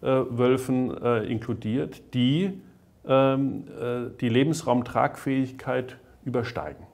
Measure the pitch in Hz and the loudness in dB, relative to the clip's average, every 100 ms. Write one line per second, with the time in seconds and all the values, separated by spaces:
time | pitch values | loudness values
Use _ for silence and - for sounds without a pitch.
0 | 131 131 - 117 123 131 131 127 127 - | 0 0 0 2 4 4 2 0 0 -2
1 | 120 113 107 117 - 113 107 127 151 - | 0 0 0 -4 -4 -6 -2 -2 -2 -8
2 | - 127 123 151 190 190 - - _ _ | -6 0 2 2 0 -4 -14 -20 _ _
3 | - 135 135 135 135 107 - - 120 123 | 2 4 4 2 0 -4 -10 -8 -4 -4
4 | 120 - 120 120 147 160 - 123 120 117 | -6 -4 2 4 4 2 2 0 2 0
5 | 135 - 139 131 131 - 131 127 127 - | 0 0 -2 0 -2 -4 -4 -2 -4 -10
6 | - - 131 123 113 - 76 65 - | -20 -14 -4 -2 -2 -6 -8 -10 -18